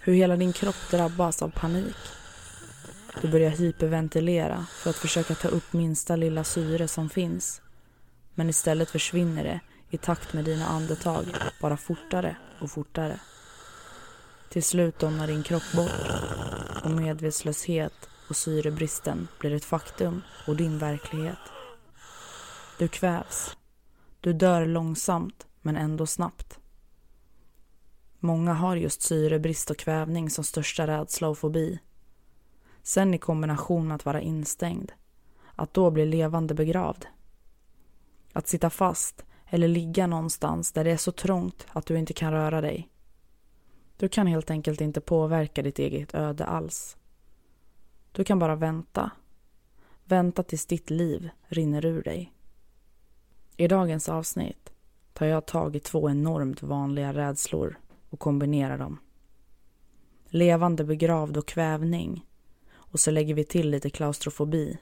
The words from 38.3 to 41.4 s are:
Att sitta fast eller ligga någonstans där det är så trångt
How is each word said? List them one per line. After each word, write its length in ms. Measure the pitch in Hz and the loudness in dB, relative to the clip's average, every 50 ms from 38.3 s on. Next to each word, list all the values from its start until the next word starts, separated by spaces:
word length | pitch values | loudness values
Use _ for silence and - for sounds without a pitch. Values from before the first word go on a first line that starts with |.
| - | -6
Att 160 | 151 156 - | -6 -4 -2
sitta 220 | - 165 - 165 | 0 2 2 0
fast 540 | - - 190 180 170 - - - - - - - - - - - - | 2 2 2 2 2 0 -4 -6 -6 -10 -20 -20 -20 -20 -10 0 2
eller 140 | 170 170 165 | 4 4 6
ligga 380 | 170 170 170 165 165 196 185 | 4 2 0 0 2 2 2
någonstans 640 | 180 170 160 160 165 - - - 151 160 165 170 - - | 2 2 0 0 -2 -4 -2 0 0 0 0 -2 -2 0
där 120 | 160 160 | 2 2
det 60 | 165 | 2
är 60 | 165 | 2
så 160 | 160 - - 180 | 2 0 -2 -4
trångt 540 | - - 185 190 175 | -2 0 0 2 2